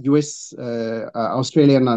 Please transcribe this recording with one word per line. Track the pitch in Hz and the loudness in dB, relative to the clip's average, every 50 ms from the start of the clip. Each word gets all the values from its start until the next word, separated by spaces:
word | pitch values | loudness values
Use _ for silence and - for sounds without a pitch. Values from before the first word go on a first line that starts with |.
ዩ | 123 139 143 | -2 0 2
ኤስ፣ | 151 147 147 - - - - - | 2 0 -2 -8 -16 -18 -18 -16
እ፣ | - 127 120 117 117 113 113 113 113 - - - 117 110 | -12 -10 -8 -8 -6 -6 -6 -6 -8 -10 -8 -6 -6 -4
አውስትራሊያ | - 101 127 127 - - 156 143 143 139 | -2 -2 -4 -4 0 2 4 4 6 6
እና | 131 127 123 117 | 4 4 2 2